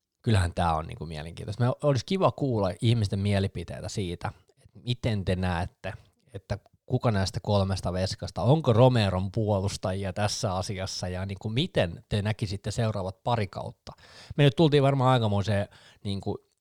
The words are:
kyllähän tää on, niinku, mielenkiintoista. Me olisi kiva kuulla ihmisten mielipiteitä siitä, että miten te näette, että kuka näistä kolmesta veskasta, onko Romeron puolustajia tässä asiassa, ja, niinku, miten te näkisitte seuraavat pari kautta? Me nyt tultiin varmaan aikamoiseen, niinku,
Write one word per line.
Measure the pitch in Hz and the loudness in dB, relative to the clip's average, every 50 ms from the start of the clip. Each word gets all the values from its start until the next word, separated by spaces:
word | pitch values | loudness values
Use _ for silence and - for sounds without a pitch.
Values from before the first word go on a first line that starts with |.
| _ _ _ _ | _ _ _ _
kyllähän | - 127 110 98 92 87 85 | 0 2 4 4 2 2 0
tää | - 90 85 80 | 0 0 2 2
on, | 78 78 | 0 -2
niinku, | 82 82 - 78 | -6 -10 -10 -10
mielenkiintoista. | 80 80 76 76 82 82 - - - 101 - 120 | -10 -10 -10 -12 -12 -12 -10 -10 -8 -2 0 0
Me | 123 - - | 0 0 0
olisi | - 147 139 123 - | 0 0 0 0 0
kiva | - 190 190 180 139 | -2 0 2 2 2
kuulla | - - 147 135 120 110 98 92 87 - | 2 0 -2 -2 0 0 0 -2 -2 0
ihmisten | - 117 107 113 107 95 - 98 | 2 2 2 2 2 0 -2 -2
mielipiteitä | 98 104 101 98 95 98 - 90 85 - 73 65 76 90 | 0 0 2 2 0 0 -2 -6 -10 -10 -10 -10 -10 -8
siitä, | - - 98 87 85 - - - - - _ _ _ _ | -6 -6 -6 -6 -6 -6 -8 -8 -10 -12 _ _ _ _
että | - - - 110 - | -20 -20 -20 -10 -6
miten | 120 123 - - 127 110 101 92 | -6 -4 -4 -2 -2 -2 -2 -2
te | 92 92 | -2 -2
näette, | 90 92 90 90 85 90 - - _ - 95 95 - _ _ _ _ _ _ - | 0 0 0 -2 -2 -4 -6 -8 _ -12 -12 -12 -12 _ _ _ _ _ _ -16
että | 98 - - 101 101 - _ _ _ _ | -14 -10 -8 -10 -10 -10 _ _ _ _
kuka | - 127 127 - 127 | -4 -4 0 0 2
näistä | 107 98 95 92 - - | 2 2 0 -2 -4 -4
kolmesta | - - 104 101 95 95 92 85 80 92 | -2 2 2 2 2 2 0 -2 -2 -2
veskasta, | 87 92 95 - - - - 85 - - | -2 -2 -2 -2 -4 -6 -10 -8 -6 -2
onko | 90 117 147 160 151 - | 2 2 2 4 4 4
Romeron | 110 107 127 127 127 117 104 98 90 92 95 101 | 6 6 6 6 6 4 2 2 0 -2 -2 -2
puolustajia | - 127 110 104 107 95 92 95 - - - 101 92 98 98 95 | -2 -2 0 0 2 0 0 -2 -4 -4 -4 -4 -4 -4 -4 -6
tässä | 87 - 104 104 - - - 107 90 | -4 -2 -2 -2 -2 -2 -4 -2 -2
asiassa, | 92 92 - 104 92 95 92 - - - 90 | -2 -4 -4 -6 -6 -8 -8 -8 -8 -6 -6
ja, | 90 90 95 | -4 -6 -6
niinku, | 98 98 - - 110 | -6 -8 -8 -6 -4
miten | 110 123 165 185 - 143 107 87 80 - - - | -2 -2 -2 0 0 0 0 -2 -4 -8 -8 -4
te | - 104 | -2 -2
näkisitte | 98 107 107 - 117 92 104 98 - 107 | 0 -2 -2 -2 -4 -6 -6 -6 -6 -6
seuraavat | 98 - 117 110 107 104 92 92 - _ - | -2 -2 -2 -2 -2 -2 -6 -6 -8 _ -4
pari | 123 120 113 104 | -2 -2 0 -2
kautta? | 95 - - - - - _ _ - - - - - - - - - - | -4 -6 -8 -10 -10 -12 _ _ -20 -18 -18 -20 -20 -20 -20 -18 -6 0
Me | - 143 | 4 4
nyt | 143 - | 4 6
tultiin | - 170 151 139 147 | 4 4 4 6 4
varmaan | 135 135 139 139 123 127 | 4 4 4 4 4 4
aikamoiseen, | 131 127 113 107 101 101 95 101 104 98 101 - - - - - - _ - | 4 4 4 2 2 2 2 2 0 0 0 -4 -8 -16 -20 -20 -20 _ -8
niinku, | 101 98 98 - 104 95 - _ _ _ _ | -6 -6 -4 -4 -4 -6 -6 _ _ _ _